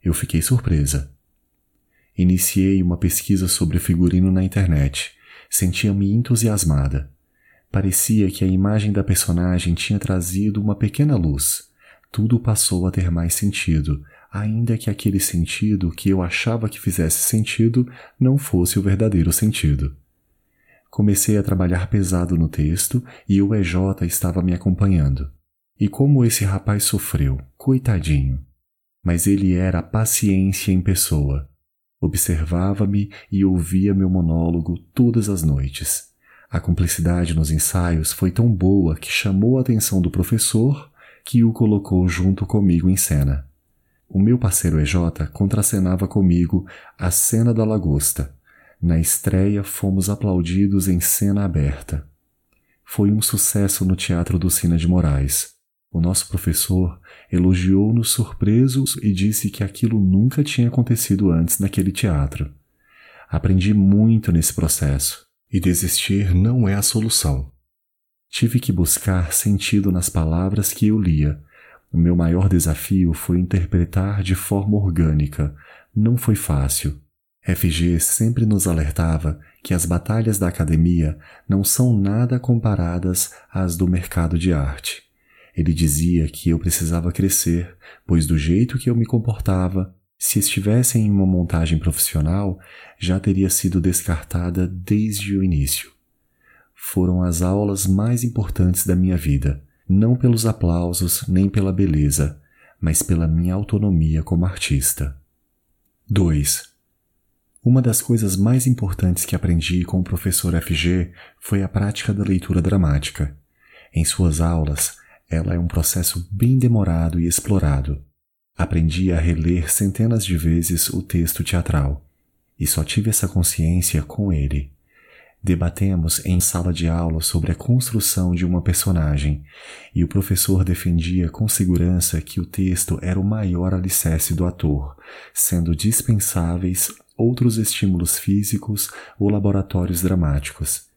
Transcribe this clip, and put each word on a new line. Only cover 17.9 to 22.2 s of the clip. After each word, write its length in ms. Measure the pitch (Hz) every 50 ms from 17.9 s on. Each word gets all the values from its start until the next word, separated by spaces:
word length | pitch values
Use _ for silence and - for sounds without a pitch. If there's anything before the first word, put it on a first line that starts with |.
| - - - - _ _
não 200 | 131 127 135 143
fosse 400 | - - - 90 87 - - 101
o 40 |
verdadeiro 480 | 95 101 98 95 113 110 98 87 80 82
sentido. 640 | 82 - - 107 - - - 76 71 65 67 69 - - _ _ _ _ _ _ _ _ _ _ _ _ _ _ _ _ _ _
Comecei 460 | - - 104 104 101 - - - 107
a 60 | 104
trabalhar 460 | 95 - 98 92 92 87 90 90 92 -
pesado 460 | - 104 98 90 92 87